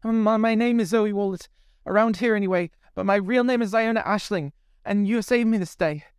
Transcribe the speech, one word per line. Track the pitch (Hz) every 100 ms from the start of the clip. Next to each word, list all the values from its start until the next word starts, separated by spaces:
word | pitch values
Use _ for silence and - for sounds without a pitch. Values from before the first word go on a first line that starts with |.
Um, | 220 226
my, | 214 220
my | 226
name | 220 240 233
is | 190
Zoe | 220 214
Wallet, | 202 202 185 - _ _ _
around | - 202 226 190
here | 233 214
anyway, | 196 180 170 _ _
but | -
my | 196 202
real | 190 247
name | 247 247
is | 220
Iona | 220 226 226
Ashling, | - 208 - 196 143 _ _ _
and | - 202 202
you | 233
saved | 202 240 226
me | 220
this | 175
day. | - 165 151 -